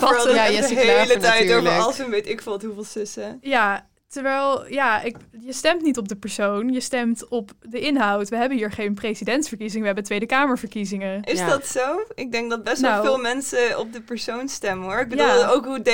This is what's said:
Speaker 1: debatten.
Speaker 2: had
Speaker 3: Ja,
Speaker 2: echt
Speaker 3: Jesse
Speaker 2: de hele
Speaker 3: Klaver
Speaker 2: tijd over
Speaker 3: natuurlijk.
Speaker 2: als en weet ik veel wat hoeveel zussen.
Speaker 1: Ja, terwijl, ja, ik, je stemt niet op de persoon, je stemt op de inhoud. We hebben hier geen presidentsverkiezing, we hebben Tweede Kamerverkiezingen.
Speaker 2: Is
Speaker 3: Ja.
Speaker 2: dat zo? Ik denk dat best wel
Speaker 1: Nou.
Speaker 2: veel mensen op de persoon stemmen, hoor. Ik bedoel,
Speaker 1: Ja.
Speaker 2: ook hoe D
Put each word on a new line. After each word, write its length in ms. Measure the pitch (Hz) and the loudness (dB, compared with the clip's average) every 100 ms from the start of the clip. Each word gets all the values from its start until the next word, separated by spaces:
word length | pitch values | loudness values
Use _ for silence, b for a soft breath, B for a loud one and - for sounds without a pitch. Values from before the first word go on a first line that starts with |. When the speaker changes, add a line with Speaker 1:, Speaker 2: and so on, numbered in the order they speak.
| 269 | 6
Speaker 1:
debatten. 200 | 240 247 | 4 6
Speaker 2:
had 80 | 226 | 6
Speaker 3:
Ja, 60 | 214 | 4
Speaker 2:
echt 100 | 208 | 4
Speaker 3:
Jesse 160 | 262 | 2
Speaker 2:
de 60 | 240 | 4
hele 120 | 233 | 6
Speaker 3:
Klaver 260 | 240 226 240 | 6 6 4
Speaker 2:
tijd 220 | 233 226 | 6 6
over 100 | 185 175 | 6 4
Speaker 3:
natuurlijk. 300 | 170 170 247 | 4 4 2
Speaker 2:
als 140 | 269 | 0
en 100 | 247 | -2
weet 180 | 208 214 | -2 -2
ik 140 | 220 | -6
veel 100 | 226 | -6
wat 100 | 202 | -8
hoeveel 200 | 220 208 | -8 -10
zussen. 540 | 208 220 208 220 208 254 | -10 -10 -10 -10 -12 -10
Speaker 1:
Ja, 460 | 269 247 202 196 - _ _ | 0 2 2 -2 -8 _ _
terwijl, 600 | 277 269 269 277 262 - | -6 -2 0 0 -2 -4
ja, 340 | 269 254 214 | -2 0 0
ik, 140 | 240 - - 220 | -2 -8 -14 -18
je 120 | 247 | -12
stemt 280 | 254 311 349 | -2 0 0
niet 160 | 311 247 | 0 -2
op 100 | 196 | -4
de 80 | 202 | -8
persoon, 540 | 208 - 202 202 247 | -8 -2 -2 0 -2
je 100 | 254 | -2
stemt 480 | - 254 233 233 - | -2 -2 0 -2 -4
op 240 | 240 - - | -6 -6 -12
de 180 | 226 233 | -12 -4
inhoud. 500 | 285 277 208 202 202 | 0 2 2 0 -2
We 60 | 233 | -2
hebben 220 | 262 254 | 0 0
hier 140 | 208 | -2
geen 220 | 220 208 | -4 -4
presidentsverkiezing, 840 | 202 220 208 208 277 311 214 214 220 | -2 -4 -4 -2 -2 -2 -6 -6 -2
we 60 | 208 | -2
hebben 180 | 196 | -2
Tweede 220 | 202 208 226 | -4 -4 0
Kamerverkiezingen. 1000 | 262 277 254 226 214 196 196 196 196 | 2 2 0 -4 -6 -6 -4 -6 -4
Speaker 2:
Is 160 | - 185 | -2 0
Speaker 3:
Ja. 100 | 170 | 2
Speaker 2:
dat 160 | 185 - | 0 0
zo? 320 | 254 262 359 440 | -2 -2 -2 -6
Ik 180 | - 262 | -10 -6
denk 180 | 233 233 | -4 -2
dat 140 | 233 | -4
best 180 | 226 277 | -2 0
wel 100 | 254 | 2
Speaker 1:
Nou. 140 | 208 214 | 2 2
Speaker 2:
veel 120 | 262 | 2
mensen 600 | 233 269 - 247 240 - | 0 -4 -2 0 0 0
op 140 | 226 | -6
de 80 | 240 | -10
persoon 460 | 226 226 - 233 269 | -10 -8 -6 -6 -8
stemmen, 380 | - 208 185 185 | -6 -4 -4 -2
hoor. 100 | 220 | -2
Ik 100 | 247 | -2
bedoel, 160 | 277 277 | 2 4
Speaker 1:
Ja. 220 | 247 - | 4 4
Speaker 2:
ook 160 | 247 247 | 2 0
hoe 160 | 262 | -2
D 60 | 233 | 2